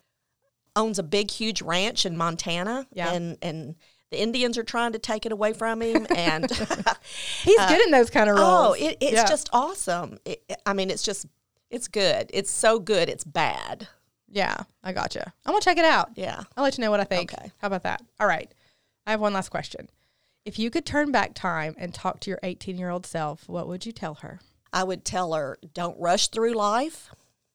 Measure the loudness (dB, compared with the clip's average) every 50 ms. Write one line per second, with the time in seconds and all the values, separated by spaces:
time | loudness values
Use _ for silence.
0 | -18 _ _ _ _ _ _ _ _ _ _ _ _ _ _ 0 0 0 -2 -4
1 | -2 0 0 0 0 -2 -4 -4 -4 -2 -2 -4 -2 0 0 0 0 0 0 -2
2 | -2 -2 -2 -2 -2 -2 -2 -4 -4 -4 -4 -4 -4 -4 -4 -6 -8 -10 -8 -6
3 | -4 -2 -2 -2 -4 -6 -8 -8 -8 -8 -8 -8 -10 -12 -14 -16 _ _ _ _
4 | _ _ -4 -2 -2 -2 0 0 0 0 -2 -4 -6 -4 -2 -2 -2 -2 -2 -6
5 | -4 -4 -4 -4 -4 -6 -2 0 0 -2 0 -2 -2 -2 -2 -2 -2 2 2 2
6 | 2 2 0 2 2 0 0 0 -2 -4 -2 -4 -2 -4 -4 -2 0 -2 -2 -2
7 | -8 -14 -12 -10 -8 -8 -6 0 6 6 8 8 8 6 6 6 8 8 8 8
8 | 6 6 6 4 6 6 6 6 8 8 8 8 8 6 4 4 0 -2 0 0
9 | 0 4 4 4 6 4 2 2 0 2 2 2 2 2 -4 -6 -4 -2 -2 -2
10 | -4 -8 -12 -12 _ -10 -10 -10 _ -12 -12 -6 _ -2 -2 0 -2 -2 -2 -2
11 | -2 -4 -4 -6 -10 -14 _ _ _ _ _ _ _ _ -10 -10 -10 -6 -2 0
12 | 2 2 2 0 -2 -2 -4 -4 -4 -2 -2 2 4 4 4 4 2 0 2 2
13 | 2 0 -2 -8 -10 -6 -2 0 0 0 -2 -4 -8 -10 -10 -12 -14 -20 _ _
14 | _ _ _ _ _ _ -4 -2 -2 -2 -2 -6 -8 -12 _ _ -12 -8 -6 -4
15 | -6 -4 -6 -8 -10 -10 -14 _ _ 0 0 2 4 4 4 6 4 6 4 4
16 | 2 -2 -4 -8 -8 -6 -8 -8 -12 -12 _ 0 0 0 0 0 0 2 2 2
17 | 0 0 -2 -2 -2 -4 -10 -14 -14 -18 -12 _ -6 -4 -4 -4 -4 -4 -6 -6
18 | -8 _ _ 0 2 2 2 0 -4 -12 _ _ _ _ _ _ _ _ _ _
19 | _ -2 -2 0 0 0 0 -2 -4 -4 -6 -8 -8 -8 -14 -16 -16 -18 _ _
20 | _ _ _ _ _ _ _ _ _ -10 -6 -4 -4 -2 -2 -4 -4 0 0 0
21 | 0 2 2 2 0 0 -4 -6 -4 -4 -2 -2 -4 -6 -8 -10 -12 -12 -10 -6
22 | -6 -6 -6 -6 -8 -10 -8 -6 -8 -8 -8 -8 -10 -10 -8 -6 -6 -6 -6 -8
23 | -8 -8 -6 -6 -4 -6 -6 -10 -12 -10 -8 -8 -8 -8 -10 -10 -10 -12 -12 -10
24 | -10 -10 -10 -12 -16 -18 -18 -20 _ _ _ _ _ _ 0 0 0 0 -4 -6
25 | -6 -4 -2 -2 -2 0 -2 -2 -2 -4 -8 -12 -16 -14 _ -6 -6 -6 -6 -2
26 | 2 2 4 4 2 0 0 0 0 0 2 2 2 2 2 0 0 -2 -8 -14
27 | -20 -20 -20 _ _ _ _ _ _ _